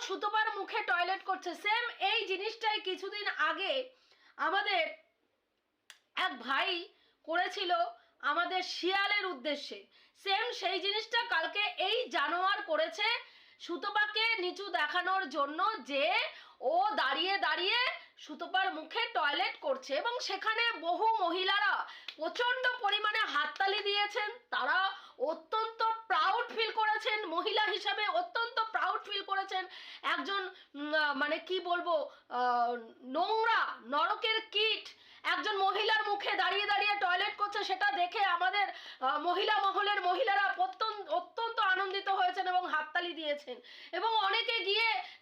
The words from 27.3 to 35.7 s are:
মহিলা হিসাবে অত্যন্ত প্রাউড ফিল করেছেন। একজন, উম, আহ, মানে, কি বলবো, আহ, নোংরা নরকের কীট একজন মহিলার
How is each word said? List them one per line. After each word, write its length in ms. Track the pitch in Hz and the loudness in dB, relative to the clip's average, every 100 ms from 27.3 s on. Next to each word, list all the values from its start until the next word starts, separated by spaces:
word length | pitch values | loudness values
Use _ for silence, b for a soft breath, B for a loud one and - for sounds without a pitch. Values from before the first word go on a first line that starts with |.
মহিলা 300 | 330 403 427 415 | -2 0 2 2
হিসাবে 300 | 403 415 403 415 339 | 0 -2 0 0 0
অত্যন্ত 380 | 359 466 466 466 440 | -2 -2 -2 -2 -2
প্রাউড 260 | 339 349 415 403 | 0 0 -2 -4
ফিল 140 | 403 | -6
করেছেন। 420 | 392 381 392 381 359 B B B - | -2 -2 -2 -4 -6 B B B -4
একজন, 280 | 330 269 392 370 B B | -2 -2 -4 -4 B B
উম, 200 | 277 294 | -10 -2
আহ, 180 | 311 294 269 | 0 2 0
মানে, 160 | 294 320 | 0 -2
কি 220 | 330 359 | -2 -4
বলবো, 340 | 349 349 349 311 - B - 240 | 0 -2 2 0 0 B -6 0
আহ, 340 | 247 240 240 240 226 - 254 285 | 2 4 2 0 -8 -16 -4 0
নোংরা 440 | 392 440 453 392 269 247 226 | 2 2 4 2 0 -4 -2
নরকের 440 | 285 349 427 440 440 440 | 0 2 0 0 0 0
কীট 320 | 415 440 403 - - B B 302 | 0 2 0 -6 -18 B B -2
একজন 220 | 359 427 392 | 0 0 2
মহিলার 460 | 392 | 2